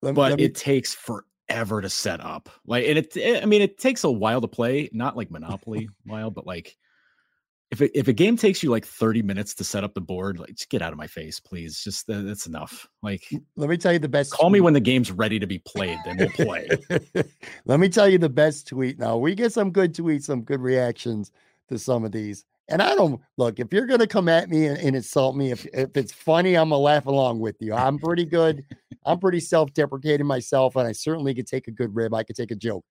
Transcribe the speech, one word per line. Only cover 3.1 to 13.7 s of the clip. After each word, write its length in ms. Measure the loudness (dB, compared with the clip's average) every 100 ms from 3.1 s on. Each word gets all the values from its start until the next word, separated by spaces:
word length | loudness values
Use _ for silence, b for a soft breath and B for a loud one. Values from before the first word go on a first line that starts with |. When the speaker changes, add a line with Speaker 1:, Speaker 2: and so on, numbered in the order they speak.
| -4
Speaker 2:
it, 280 | 0 0
I 20 | 4
mean, 160 | 4
it 160 | 4 0
takes 260 | -2 0
a 60 | 0
while 300 | 0 0 0
to 60 | -2
play, 420 | -2 -2 0 -4
not 220 | -6 -6 -6
like 140 | -10
Monopoly 580 | -10 -10 -12 -8 -8 -8 -14
Speaker 1:
<laughs> 80 | -14
Speaker 2:
while, 260 | -10 -8
but, 160 | -10 -10
like, 280 | -12 -12 _ _ _ _ _ _ _ _ _ _
if 120 | 0
it, 100 | 0
if 140 | 2 0
a 60 |
game 220 | 4 4 4
takes 240 | 2 2
you, 60 | 0
like, 140 | 0 -2
thirty 360 | -2 0 2
minutes 320 | 0 -4 -6 -8
to 80 |
set 200 | -6 -4
up 100 | -4
the 80 | -6
board, 380 | -8 -6 -6 -8
like, 160 | -12 -16
just 140 | -6
get 120 | -4
out 100 | -4
of 60 | -8
my 100 | -14
face, 320 | -14 -14 -14
please. 440 | _ -12 -12 -12
Just, 260 | -10 -10 -8
uh, 120 | -6
that's 240 | -6 -8 -10
enough. 400 | -12 -12 -16 -20 _
Like, 220 | -8 -8 -8
Speaker 1:
L-, 60 | -12 -10 -6
let 140 |
me 80 | -2